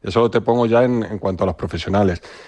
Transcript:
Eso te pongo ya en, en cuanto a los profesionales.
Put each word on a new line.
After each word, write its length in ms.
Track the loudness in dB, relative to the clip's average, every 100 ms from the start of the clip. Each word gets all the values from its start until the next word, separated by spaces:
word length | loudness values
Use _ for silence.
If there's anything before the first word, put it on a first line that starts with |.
Eso 280 | -4 0 2
te 120 | 2
pongo 240 | 0 0 2
ya 180 | 4
en, 180 | 2 0
en 160 | -4 -6
cuanto 260 | -4 -2
a 20 | -2
los 80 |
profesionales. 640 | -2 -6 -6 -2 0 2 0 -8 -20